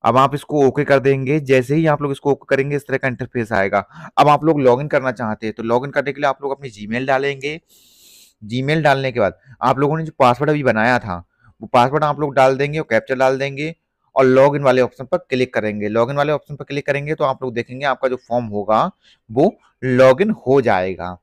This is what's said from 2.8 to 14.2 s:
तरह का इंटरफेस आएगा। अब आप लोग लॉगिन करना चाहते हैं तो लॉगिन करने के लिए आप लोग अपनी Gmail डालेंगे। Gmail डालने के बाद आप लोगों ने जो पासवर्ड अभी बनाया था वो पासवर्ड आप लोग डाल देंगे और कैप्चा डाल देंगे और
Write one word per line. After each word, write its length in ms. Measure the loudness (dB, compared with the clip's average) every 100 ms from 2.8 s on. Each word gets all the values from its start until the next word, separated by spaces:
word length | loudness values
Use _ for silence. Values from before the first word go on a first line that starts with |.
| -4
तरह 100 | -4
का 100 | -4
इंटरफेस 440 | -6 -8 -6 -2
आएगा। 340 | -2 0 -2 -4 -16 -8 2
अब 100 | 4
आप 160 | 4
लोग 180 | 2 4
लॉगिन 260 | 4 2 0
करना 240 | -2 -2
चाहते 360 | -6 -6 -6 -8
हैं 80 | -8
तो 80 |
लॉगिन 280 | -2 -2 -2
करने 220 | -4 -4
के 80 | -4
लिए 60 | -4
आप 160 | -2
लोग 80 | -6
अपनी 180 | -8 -10
Gmail 380 | -16 -8 -6 -2
डालेंगे। 520 | -2 -2 -6 -10 -10 _ _ _ _ _ _ _ _ -8
Gmail 360 | -6 -2 0
डालने 300 | 2 2 -2
के 80 | 0
बाद 180 | -2 -2 _ -6
आप 180 | -2 0
लोगों 180 | 0 -2
ने 60 |
जो 80 | -6 _
पासवर्ड 300 | 2 2 0
अभी 140 | 0
बनाया 340 | 0 0 0 0
था 160 | -2 -10 -12 _ _ _
वो 60 | 0
पासवर्ड 360 | 2 2 0
आप 160 | -2 -2
लोग 140 | -2 2
डाल 220 | 2 2
देंगे 220 | -2 -4
और 60 | -2
कैप्चा 260 | -2 -2 0
डाल 240 | 0 0
देंगे 340 | -4 -6 -10 -10 _ _ _
और 100 | 2